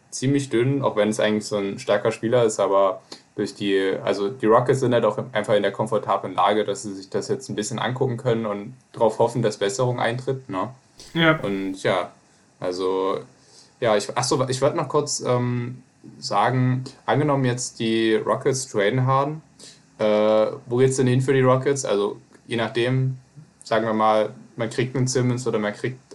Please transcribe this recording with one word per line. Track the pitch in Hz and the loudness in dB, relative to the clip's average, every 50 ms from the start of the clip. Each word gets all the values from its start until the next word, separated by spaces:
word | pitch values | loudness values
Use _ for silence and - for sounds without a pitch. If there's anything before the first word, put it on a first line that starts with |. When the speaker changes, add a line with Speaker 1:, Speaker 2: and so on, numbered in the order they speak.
| _ _ | _ _
Speaker 1:
ziemlich | - - - 131 143 143 139 - | -10 -4 0 0 0 0 0 0
dünn, | - 113 120 131 139 139 | 0 2 2 2 0 0
auch | 131 113 107 | 0 0 0
wenn | 107 104 107 | 2 2 2
es | 107 - | 2 0
eigentlich | 110 107 107 107 104 | 0 0 0 0 -2
so | - 107 104 | -4 -4 -4
ein | 98 98 101 - | -4 -4 -6 -6
starker | - - 101 104 - 117 | -2 0 0 2 2 0
Spieler | 110 - - 110 120 123 117 | -2 -2 0 2 2 4 4
ist, | 110 107 - | 2 2 2
aber | 101 95 98 98 98 95 92 92 - _ - - - _ _ | 2 2 4 4 4 2 0 -4 -10 _ -20 -20 -20 _ _
durch | - 104 95 - | -6 -6 -6 -6
die, | - 104 101 98 95 95 95 95 - - | -4 -2 0 2 2 2 2 0 -2 -2
also | 101 95 98 101 101 | -2 -2 -2 -2 -4
die | 98 - - | -4 -2 2
Rockets | 107 110 123 127 - 131 127 | 4 4 4 4 4 2 2
sind | 123 120 123 | 2 2 2
halt | 117 110 | 2 2
auch | 107 104 - 107 - - | 2 0 -2 -6 -6 -6
einfach | 107 104 - 110 | -4 0 2 2
in | 104 101 | 2 2
der | 98 | 0
komfortablen | 98 - 110 98 113 101 - - 98 98 - 101 92 | -2 -2 -4 -2 -2 -4 -2 -2 -2 -2 -2 -4 -2
Lage, | 92 90 101 104 107 101 | 0 2 2 2 2 0
dass | 101 98 - - | -2 -4 -6 -8
sie | 107 98 | -10 -10
sich | 95 92 - | -12 -12 -8
das | - 104 98 - | -6 -6 -4 -4
jetzt | 107 101 - - | -6 -6 -6 -6
ein | 104 | -6
bisschen | 101 104 - - - | -6 -4 -4 -6 -4
angucken | - 107 127 127 131 123 120 117 | -4 -4 -2 -2 -2 -2 -2 -2
können | - 127 117 113 113 | -2 -2 -2 0 -2
und | 107 101 101 101 117 127 - _ _ - | -4 -4 -6 -8 -12 -16 -20 _ _ -2
darauf | 107 117 110 110 - | 0 0 2 2 2
hoffen, | 120 117 127 131 | 0 0 2 0
dass | 113 107 101 - | 0 -2 -2 -2
Besserung | 101 101 98 - 127 123 123 123 | -2 -2 0 0 -2 -2 0 -2
eintritt, | 110 113 120 127 - - 135 131 - - | -2 -2 -4 -4 -4 -6 -6 -6 -8 -8
ne? | 98 92 98 120 - - _ _ _ - - - - | -6 -6 -6 -6 -8 -14 _ _ _ -20 -20 -8 -2
Speaker 2:
Ja. | 165 165 160 160 156 | 2 4 4 4 2
Speaker 1:
Und | - 101 101 95 95 95 95 - - | 0 -4 -4 -4 -4 -6 -6 -4 -2
ja, | 120 98 92 90 - - - _ _ _ _ _ _ _ _ | 0 0 0 -2 -4 -10 -18 _ _ _ _ _ _ _ _
also, | - 92 90 90 95 92 95 95 95 95 101 - - - - _ _ _ - - - _ _ _ | -6 -6 -4 -2 -2 -2 0 0 0 -2 -2 -4 -8 -12 -20 _ _ _ -20 -20 -20 _ _ _
ja, | 127 117 107 104 | 0 2 2 2
ich, | 104 - - | 0 0 -2
ach | - - | 0 2
so, | - - 131 131 127 | 2 2 2 2 0
ich | 131 127 | 0 2
wollte | 135 147 - 170 | 2 2 2 0
noch | 156 131 | -2 0
kurz, | - 151 147 143 - - - | 0 0 0 0 -4 -4 0
ähm, | 123 123 123 123 123 123 123 120 120 127 127 - _ _ _ - - - - | 0 0 2 2 0 -2 -2 -4 -6 -8 -12 -18 _ _ _ -20 -20 -18 -14
sagen, | - - 101 101 107 120 127 131 127 127 127 127 131 - - - _ | -8 -2 0 2 2 2 2 2 2 2 2 0 -2 -8 -14 -10 _
angenommen | - 131 135 151 151 143 135 131 | 0 0 2 2 2 2 2 2
jetzt | 123 120 127 - - - - | 0 0 -2 -6 -8 -6 -4
die | 117 113 113 113 113 110 107 | -2 0 2 2 2 4 2
Rockets | 107 - - 107 113 - 147 131 127 - - | 2 2 0 -2 0 0 0 -2 -2 -4 -4
traden | - 107 98 101 123 131 127 | -2 0 2 2 2 2 2
Harden, | 131 135 135 139 147 156 156 - _ _ - - - - - _ _ _ - | 2 2 2 0 0 -4 -8 -12 _ _ -20 -20 -20 -20 -20 _ _ _ -2
äh, | 110 107 107 107 107 107 107 107 110 107 - - - - | 0 2 4 4 4 4 4 4 4 2 0 -6 -8 -4
wo | 120 123 | 2 2
geht's | 131 131 131 135 | 4 4 4 2
denn | 131 123 | 2 2
hin | 123 131 | 2 2
für | 131 143 139 | 2 2 2
die | 131 | 4
Rockets? | 127 127 127 127 131 143 143 139 - | 4 4 4 2 2 0 -2 -2 -2
Also | - 104 101 101 - - - - _ - - _ - | -2 0 0 0 -2 -4 -8 -14 _ -20 -20 _ -6
je | 117 117 | -4 -2
nachdem, | 113 110 - 120 117 123 131 131 131 131 131 - - _ _ - - - _ _ - | -2 -2 -2 -2 0 0 0 0 0 -2 -4 -6 -12 _ _ -20 -20 -20 _ _ -6
sagen | - 117 110 113 | -2 0 0 0
wir | 113 110 | 0 0
mal, | 110 110 110 107 110 107 107 - - - - - | 2 2 4 4 4 2 0 -4 -10 -18 -16 -8
man | - 117 110 | -6 -6 -4
kriegt | - - 123 123 - | -2 -2 -2 -2 0
einen | 139 127 127 | 0 0 0
Simmons | - 131 123 123 123 120 127 117 | 0 0 0 0 0 -2 -2 -2
oder | 110 110 | -2 -2
man | 104 104 104 | -2 -4 -4
kriegt | - - 120 127 - - _ - | -4 -6 -6 -6 -8 -14 _ -10